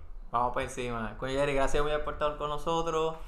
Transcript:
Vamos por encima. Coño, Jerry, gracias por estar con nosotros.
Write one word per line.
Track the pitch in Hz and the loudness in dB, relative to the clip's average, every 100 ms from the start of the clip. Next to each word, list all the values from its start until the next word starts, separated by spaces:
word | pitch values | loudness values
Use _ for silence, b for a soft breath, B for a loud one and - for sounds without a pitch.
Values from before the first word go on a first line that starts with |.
| - - - | -10 -10 -4
Vamos | 117 123 | 0 0
por | 127 | 0
encima. | 127 - 123 117 107 - | -4 -4 -4 -2 -4 -6
Coño, | 131 | -4
Jerry, | 135 143 | 0 2
gracias | 135 135 151 | 4 6 4
por | 151 151 151 | 4 0 -2
estar | 143 151 147 | -2 -2 -2
con | 147 | -4
nosotros. | 147 165 165 165 160 160 160 | -2 0 2 2 2 0 -2